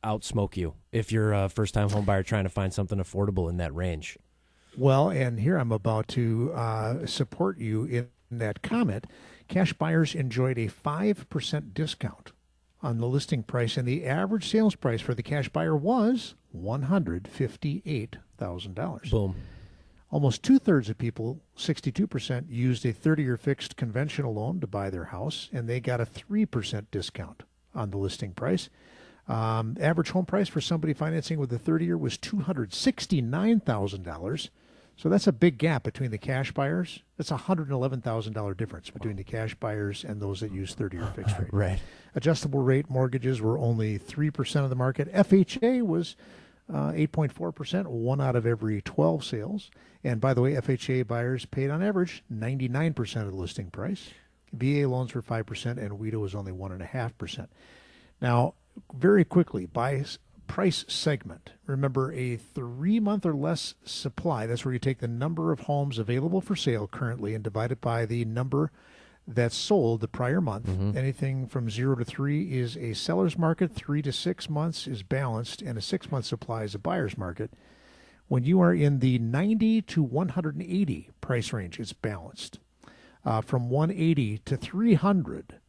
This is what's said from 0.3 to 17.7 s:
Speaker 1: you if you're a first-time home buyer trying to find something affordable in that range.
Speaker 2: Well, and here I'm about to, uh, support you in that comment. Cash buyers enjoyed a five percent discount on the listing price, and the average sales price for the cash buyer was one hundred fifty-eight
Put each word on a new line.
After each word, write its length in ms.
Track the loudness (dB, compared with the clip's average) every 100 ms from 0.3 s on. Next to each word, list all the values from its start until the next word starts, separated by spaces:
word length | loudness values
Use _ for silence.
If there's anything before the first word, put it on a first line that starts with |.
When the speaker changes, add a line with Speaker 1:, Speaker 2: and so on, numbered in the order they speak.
| 0 0
Speaker 1:
you 200 | -2 -4 -6 _
if 180 | -2 0
you're 220 | 2 4
a 160 | 4 2
first-time 400 | 0 0 2 2
home 160 | 2
buyer 180 | 2 2
trying 220 | 2 2
to 60 | 2
find 240 | 0 -2
something 240 | 0 -2 0
affordable 500 | -2 0 2 2 0
in 80 | 0
that 180 | -2
range. 440 | -2 -2 -2 -6 -16 _ _ _ _ _ 2
Speaker 2:
Well, 320 | 6 6 4
and 320 | 2 0 2
here 160 | 2 2
I'm 160 | 2
about 360 | 2 2 0 0
to, 440 | 0 2 2 0
uh, 540 | 0 -2 -2 -2 -2 -4
support 500 | -2 -4 0 0 0
you 280 | -2 -2
in 240 | 0 -2 -4 _ _
that 300 | -4 -4 -4
comment. 460 | -2 0 0 -2 -8 -20 -20 -20 _
Cash 240 | 2 2
buyers 420 | 2 2 2 2
enjoyed 440 | 0 -2 0 0 0
a 100 | -2
five 580 | -2 -4 0 0 0 -2
percent 420 | -6 -4 -4 -4
discount 600 | -4 -4 -4 -8 -8 -20 _ _ _ _ _
on 160 | -4 -2
the 80 | 0
listing 360 | 0 0 -4
price, 360 | -2 0 0 0
and 100 | 0
the 160 | 0
average 420 | 0 0 0 0 2
sales 280 | 4 4
price 260 | 4 0 0
for 140 | -2
the 80 | -4
cash 260 | -2 -2 0
buyer 260 | 0 2
was 600 | 2 2 4 4 2 -2 -18 _
one 300 | -8 -4 -2
hundred 440 | 2 2 2 -4 -6
fifty-eight 920 | -4 -4 -2 -4